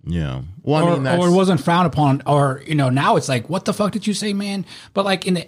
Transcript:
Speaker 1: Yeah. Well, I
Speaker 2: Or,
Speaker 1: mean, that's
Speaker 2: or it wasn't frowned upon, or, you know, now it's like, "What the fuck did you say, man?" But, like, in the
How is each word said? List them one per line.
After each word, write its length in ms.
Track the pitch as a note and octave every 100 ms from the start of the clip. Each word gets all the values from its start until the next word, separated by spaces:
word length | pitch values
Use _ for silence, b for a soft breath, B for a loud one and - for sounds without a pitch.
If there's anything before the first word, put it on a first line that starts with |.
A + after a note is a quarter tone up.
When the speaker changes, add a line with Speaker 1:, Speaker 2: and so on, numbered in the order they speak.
Speaker 1:
Yeah. 380 | - E2+ D2 C2 D2 G2
Well, 140 | - D3+
I 40 | E3+
Speaker 2:
Or, 40 |
Speaker 1:
mean, 80 | E3+
that's 160 | C3+ F3
Speaker 2:
or 60 | F3
it 40 |
wasn't 280 | F3+ F#3+ D#3+
frowned 260 | - E3+ F3
upon, 340 | - D3 C3+ -
or, 360 | C#3+ C#3+ C3 -
you 80 | D#3
know, 120 | C3
now 260 | C3 F3 G3
it's 120 | C3+
like, 200 | B2+ A2
"What 160 | F3+
the 80 | G#3+
fuck 200 | G3 G3
did 140 | G#3+ G#3
you 60 |
say, 180 | G3 G#3+
man?" 320 | G3 G3+ G3 - B B
But, 120 | G3
like, 200 | G3 F#3+ -
in 80 |
the 100 | F3